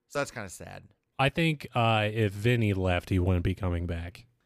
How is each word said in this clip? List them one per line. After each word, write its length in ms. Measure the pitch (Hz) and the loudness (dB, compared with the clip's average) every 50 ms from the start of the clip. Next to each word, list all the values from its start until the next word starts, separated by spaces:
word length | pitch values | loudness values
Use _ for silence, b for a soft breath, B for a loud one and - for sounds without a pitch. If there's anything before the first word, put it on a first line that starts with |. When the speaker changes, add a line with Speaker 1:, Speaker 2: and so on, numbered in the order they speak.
| _ _ | _ _
Speaker 1:
So 120 | - 147 | -6 -6
that's 120 | 143 - | -6 -6
kinda 180 | - 120 104 92 | -6 -12 -14 -14
sad. 380 | - - 90 95 95 95 92 - _ _ _ _ _ - | -14 -16 -16 -16 -18 -18 -20 -20 _ _ _ _ _ 0
Speaker 2:
I 80 | 135 139 | 0 0
think, 400 | - 170 165 165 151 143 - - - | 2 0 0 0 0 -2 -6 -6 -2
uh, 340 | 127 117 113 110 107 107 107 | 0 2 4 4 2 2 0
if 200 | 107 113 110 101 | 0 0 0 0
Vinny 420 | 98 104 101 120 123 117 113 104 98 | 0 0 2 2 2 4 4 2 2
left, 360 | 95 92 92 90 87 - - | 2 2 2 2 0 0 0
he 100 | 101 92 | 2 2
wouldn't 240 | 87 95 92 87 85 | 4 4 2 2 2
be 100 | 98 90 | 0 -2
coming 320 | - - 90 87 85 87 | 0 -2 -2 -2 -2 -2
back. 400 | 85 87 85 85 87 - - - _ _ _ _ | -4 -4 -6 -6 -10 -12 -16 -20 _ _ _ _